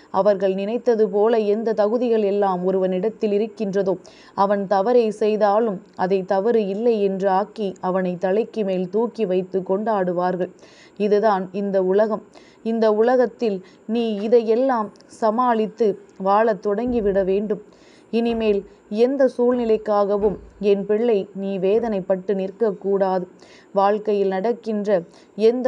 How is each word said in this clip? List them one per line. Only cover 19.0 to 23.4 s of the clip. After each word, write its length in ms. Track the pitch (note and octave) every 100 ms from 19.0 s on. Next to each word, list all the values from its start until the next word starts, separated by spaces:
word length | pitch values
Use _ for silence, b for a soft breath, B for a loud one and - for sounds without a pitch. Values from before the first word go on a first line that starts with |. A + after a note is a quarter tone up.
| A#3+ C#4 B3+
சூழ்நிலைக்காகவும் 1080 | B3+ B3 B3 A3+ A3 G#3+ G#3 G3+ G#3 G#3 E3+ - -
என் 200 | G3+ G3+ G3
பிள்ளை 320 | G#3 A#3+ G#3 - F#3+
நீ 160 | G3 G3
வேதனைப்பட்டு 720 | F#3+ A3 A3+ G3 F3+ F#3+ F#3 F#3+
நிற்கக்கூடாது. 920 | F#3+ - A3+ F#3 G3 G3 F#3+ F#3 F3+ -